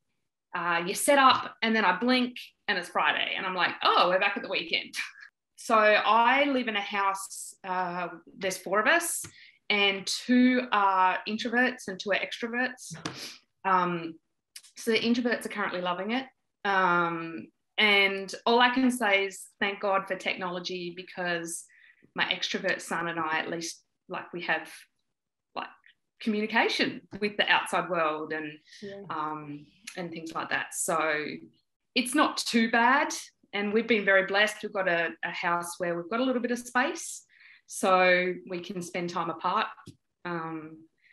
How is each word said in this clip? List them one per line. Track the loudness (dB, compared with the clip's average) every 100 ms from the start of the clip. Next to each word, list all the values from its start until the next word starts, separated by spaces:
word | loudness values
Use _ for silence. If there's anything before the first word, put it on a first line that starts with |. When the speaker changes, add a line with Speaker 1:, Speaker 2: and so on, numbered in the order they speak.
| _ _ _ _ _ -6
Speaker 1:
uh, | -2 -2 -2
you |
set | -2 4 6
up, | 8 6 0 -4
and | 0 4
then | 4
I | 2
blink, | 2 2 2 -4 -16 _ -2
and | -2
it's | 0
Friday, | 2 2 2 0 -2
and | -4
I'm | 0
like, | -2 2
"Oh, | 4 4 4
we're | 4
back | 2 -2
at |
the | -4
weekend." | -6 -4 -6 -6 -10
<laughs> | -10 -14 -20 _ _ _
So | 2 4
I | 6 6 6 4 6 4 2
live | 2 -2
in | -4
a |
house, | -4 0 0 -2 -6 -12 -16 -14
uh, | -6 -4 -2 -4 -6 -10 -18 -6
there's | -4 -4
four | 0 2
of | 4
us, | 4 2 -6 -10 -16 -20 _ _
and | 2 2 0 -4
two | -6 2 6 6 4 2
are | 2 4 4 4 2 -4
introverts | -6 -2 0 0 -2 -10
and | -10
two | -2
are | -2
extroverts. | -2 -8 -8 -4 -6 -6 -14 -12 -12 -10 -14 -16 _ _
Um, | 2 2 2 -2 -6 -12 _ _ _ -20 -20 -8
so | 0
the | 0
introverts | 2 2 0 -2 -4
are |
currently | -6 -4 -4
loving | -4 -4 -4
it. | -4 -6 _ _ _ -2
Um, | 2 4 4 2 -2 -8 -10 -14 _ _ 2
and | 4 6 4 0 -6 -4 2
all | 6
I | 6
can | 4 2
say | 2 2 2 0
is | -6 -16 _
thank | -4 -2
God | 0 0 -2
for | -6
technology, | -6 -6 -6 -6 -8 -8 -8 -10
because | -14 -8 -4 -4 -6 -10 -14 _ _ _ _ -4
my | -4
extrovert | -4 -6 -4 -4 -4
son | -4 -6 -4
and | -4
I, | -4 -4
at | -4
least, | -8 -8 -12 _ _ _
like, | -12 -10
we | -10
have, | -4 -4 -4 -16 -20 _ _ _ _ _ _
like, | -12 -12 -16 _ _ _ _
communication | -4 -2 0 2 2 2 -2 -2 -14 -6
with | -4 0
the | 2
outside | 2 2 -2 0
world | 0 0 -2 -6
and, | -6 -8 -12 _ -16
Speaker 2:
Yeah. | -14 -14 -10
Speaker 1:
um, | -6 -6 -6 -10 -14 -16 _ -16 -10
and | -10
things | -10 -10
like | -8 -4
that. | -4 -4
So | -6 -2 0 0 -2 -4 -10 -16 _ _ _ _
it's | -2 0 2
not | 2 0
too | 0 2 4
bad. | 4 4 4 2 -4 -12 _ _
And | -6 0
we've | 0 2
been | 2 6
very | 4 4
blessed. | 2 2 0
We've | -6
got | -2 0
a, | 0 0 -4 -8
a |
house | -4 0 0 -2 -4
where | -4 -4
we've | -4
got | -2
a |
little | 0 0
bit | -2
of | -4
space, | -2 -2 0 -2 -10 -14 -18 _ -20 -20 _
so | -2 4 6 6 6 2 -4 -8
we | -10
can | -8 -8
spend | -6 -6 -4
time | -4 -4
apart. | -4 -2 -2 -4 -8 -20 -20 _ _
Um, | -8 -6 -6 -10 -12 -18 -20 _ _